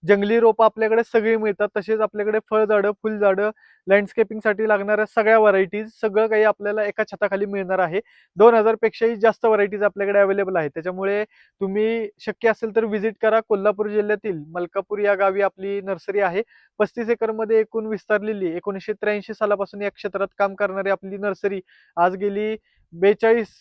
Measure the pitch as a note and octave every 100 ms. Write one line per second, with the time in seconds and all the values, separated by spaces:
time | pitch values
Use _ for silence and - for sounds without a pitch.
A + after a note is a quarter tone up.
0 | D#3+ G3+ G3+ A#3 A3+ G#3+ A3 G#3+ A3 A3+
1 | A#3 A#3 A3 A3+ G#3+ F#3+ G3+ G#3+ G3 A3
2 | G#3+ G#3 G#3 G#3+ _ A3 G#3+ G#3+ G3+ G#3
3 | A3 G#3+ G3+ F#3+ G#3 - _ _ - G3
4 | G3+ - G#3+ A3 A3 G3+ A3 G#3 G3+ G#3+
5 | G#3+ - G#3+ A3+ G#3+ G3 F#3+ G#3 A3 _
6 | A3 G3+ A3 A3 G#3+ G3+ G3+ G#3+ G#3 G3
7 | G#3+ F#3+ G3+ G3 G3+ G3 F#3 F#3 F3 F3+
8 | - _ _ - A3 A#3 G#3+ A3 A3+ -
9 | A3+ A3+ A3 G#3 A#3 G#3+ G3+ G3+ G3+ G3
10 | G3+ G3+ G3 G3 F#3+ F#3 D3+ D#3+ D#3+ F#3
11 | G3 G3+ G#3+ _ _ _ G3 G3 A3 A#3
12 | G#3+ _ - G3+ A#3 A3 A3+ G#3+ A3 G#3
13 | G#3+ G#3 A3 A3 A3 G3+ G3+ G3+ G#3 G#3
14 | G#3 G#3 A3 E3 D3+ E3+ F3 G3 F#3+ G#3
15 | G3+ G3 G3 F#3+ G3 _ G3 G3+ F#3+ F#3
16 | - G3+ F#3+ F3+ A#3 _ _ _ G#3 -
17 | A3+ A#3 A3+ A3 A3 A3 A3 A3+ A3 G#3+
18 | _ G#3 G#3+ G#3 F3+ E3+ G3+ G3 - G#3+
19 | G#3 G#3 F#3+ G#3+ G#3 G3+ G3 G3+ G3+ _
20 | G3+ F#3+ G3 _ G3+ G3 G3+ F#3+ G3 F#3+
21 | F#3+ G3 G3+ F#3+ G3+ G3 - _ _ -
22 | F3 F#3 G3+ G3+ G#3+ A3 _ _ _ E3+
23 | F#3+ G#3 A3+ A#3 G#3 _